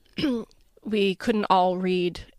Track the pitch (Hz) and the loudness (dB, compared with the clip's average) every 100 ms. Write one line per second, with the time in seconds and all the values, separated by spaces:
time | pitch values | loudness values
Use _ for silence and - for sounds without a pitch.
0 | _ - 302 233 - _ _ _ 220 214 | _ -4 -2 -2 -8 _ _ _ -4 0
1 | 196 180 - 220 - 185 185 180 185 180 | 0 0 -2 0 2 2 2 0 0 0
2 | 175 - - | -2 -4 -16